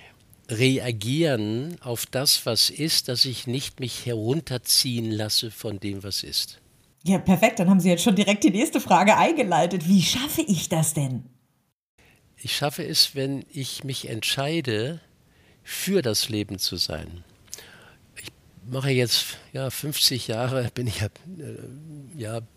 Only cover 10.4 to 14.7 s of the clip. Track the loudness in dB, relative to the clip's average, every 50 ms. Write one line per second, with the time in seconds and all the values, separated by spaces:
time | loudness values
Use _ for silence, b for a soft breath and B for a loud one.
10.4 | 0 0 0 0 0 0 0 2 2 2 0 -2 -2 -2 -2 -6 -8 -10 _ _
11.4 | _ _ _ _ _ _ _ _ _ _ _ b b b b b b _ _ -14
12.4 | -8 -6 -4 -2 -2 -2 -2 -4 -6 -4 -4 -4 -4 -6 -6 -4 -4 -4 -4 -6
13.4 | -8 _ -10 -10 -8 -8 -8 -10 -8 -8 -8 -8 -8 -8 -8 -6 -4 -4 -4 -2
14.4 | -2 -2 -2 -2 -2 -2